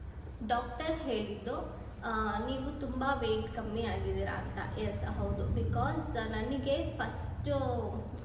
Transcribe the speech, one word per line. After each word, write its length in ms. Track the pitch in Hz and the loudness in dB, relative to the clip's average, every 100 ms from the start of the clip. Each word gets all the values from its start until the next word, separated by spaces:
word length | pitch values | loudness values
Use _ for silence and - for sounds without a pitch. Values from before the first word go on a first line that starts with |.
| - - - - 220 | -8 -10 -10 -6 2
ಡಾಕ್ಟರ್ 500 | 240 254 - 320 320 | 2 2 -2 0 0
ಹೇಳಿದ್ದು, 600 | 269 214 208 208 226 294 330 - - - 190 | 0 0 0 -4 -4 -4 -4 -6 -8 -6 -2
ಆ, 340 | 220 214 202 247 | 0 2 0 0
"ನೀವು 340 | 269 269 285 | -2 -2 -4
ತುಂಬ 240 | 262 247 262 277 | -2 0 2 4
ವೇಟ್ 360 | 226 220 220 - | 4 2 0 -2
ಕಮ್ಮಿ 300 | 214 214 233 | -2 0 0
ಆಗಿದ್ದೀರಾ" 480 | 196 196 190 196 | 0 0 0 0
ಅಂತ. 460 | - - - 180 - | 0 -2 -4 -4 0
ಎಸ್, 240 | 214 202 | 0 0
ಹೌದು. 520 | 208 214 202 196 - 240 | 0 0 2 2 2 2
Because 760 | 233 233 262 311 - 247 220 | 4 4 4 2 0 0 0
ನನಗೆ 680 | 220 233 277 254 285 320 302 | 0 0 0 2 2 2 -2
ಫಸ್ಟು, 560 | 233 - - - - 277 254 233 208 - - - | -2 -2 -4 -2 0 2 2 0 0 -2 -4 -6